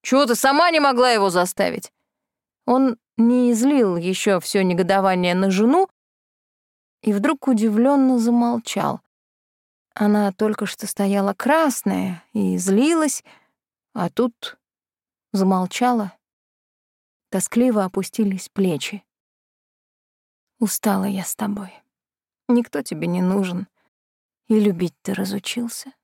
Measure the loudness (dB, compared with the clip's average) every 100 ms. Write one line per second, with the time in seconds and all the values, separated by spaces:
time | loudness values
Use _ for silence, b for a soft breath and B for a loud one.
0 | 2 2 2 2 2 4 4 4 2 4
1 | 2 4 2 2 0 -2 -4 -4 -14 _
2 | _ _ _ _ _ _ -2 2 2 -2
3 | _ 0 2 4 2 2 2 2 2 0
4 | -4 -2 0 0 0 0 2 0 2 2
5 | 2 2 0 2 0 2 2 2 0 _
6 | _ _ _ _ _ _ _ _ _ _
7 | -2 0 0 -2 0 2 2 2 2 4
8 | 2 2 2 2 0 -2 -6 -4 -4 -4
9 | _ _ _ _ _ _ _ _ _ -2
10 | 2 2 0 0 -2 -2 -8 -8 -12 -4
11 | 0 0 -2 -2 0 2 2 -2 -4 -2
12 | -4 -8 _ -4 -2 -2 0 2 2 2
13 | 0 -4 b b b b _ _ _ -6
14 | -6 -2 -2 _ -16 -16 _ _ _ _
15 | _ _ _ 0 2 0 -2 -2 0 0
16 | -4 -12 _ _ _ _ _ _ _ _
17 | _ _ _ -6 -2 2 2 2 -2 -4
18 | -6 -2 -2 -2 -8 -2 -2 -2 -6 -12
19 | _ _ _ _ _ _ _ _ _ _
20 | _ _ _ _ _ _ -4 -2 -2 0
21 | -2 -4 -8 -8 -6 -6 -12 -20 _ _
22 | _ _ _ _ 0 0 0 -8 -8 -6
23 | -4 0 0 0 -2 -6 -10 _ _ _
24 | _ _ _ _ _ 2 2 0 -4 _
25 | -8 -6 -6 -6 -8 -8 -8 -10 -16 _